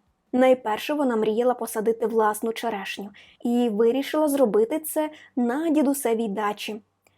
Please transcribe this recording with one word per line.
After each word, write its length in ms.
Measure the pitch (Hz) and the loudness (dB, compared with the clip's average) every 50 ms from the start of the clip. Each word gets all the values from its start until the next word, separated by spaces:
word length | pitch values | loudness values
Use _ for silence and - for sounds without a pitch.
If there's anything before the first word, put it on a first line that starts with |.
| _ _ _ _ _ _ | _ _ _ _ _ _
Найперше 640 | - 254 262 262 254 254 - 214 214 220 - - 302 | 2 4 6 6 4 4 2 -2 -4 -4 -4 -4 -2
вона 220 | 294 285 254 233 | 0 0 0 0
мріяла 380 | 220 214 220 214 226 240 247 240 | 0 0 0 0 2 2 0 0
посадити 520 | 240 226 220 - 226 202 226 226 - 233 | -2 -4 -6 -6 -2 0 0 0 0 -2
власну 460 | 214 233 226 220 208 214 214 - 226 | 0 2 2 2 2 0 -2 -4 -6
черешню 580 | 226 - - 233 214 196 190 - - - 196 202 - - - - _ _ | -4 -4 -6 -6 -6 -6 -6 -8 -10 -10 -12 -14 -16 -20 -20 -20 _ _
і 260 | - 240 240 240 247 233 | -2 0 0 2 2 2
вирішила 600 | 208 202 233 233 240 269 277 - - 302 311 302 | 2 2 2 2 2 0 -2 -2 0 0 0 2
зробити 500 | 277 277 262 214 - 415 440 440 311 320 | 2 2 2 4 4 2 2 2 0 -2
це 320 | 311 - - 311 302 302 302 - - - _ | -4 -4 -4 -4 -4 -4 -6 -12 -20 -8 _
на 340 | 269 240 233 240 294 330 339 | -2 -2 -2 -2 -2 0 0
дідусевій 580 | 285 302 269 277 277 277 - 233 226 220 226 214 | 2 2 2 2 0 0 0 0 0 0 -2 -2
дачі. 540 | 196 220 208 208 208 - - - 208 214 - _ _ _ _ _ _ | -2 -2 -4 -4 -4 -6 -8 -10 -10 -12 -14 _ _ _ _ _ _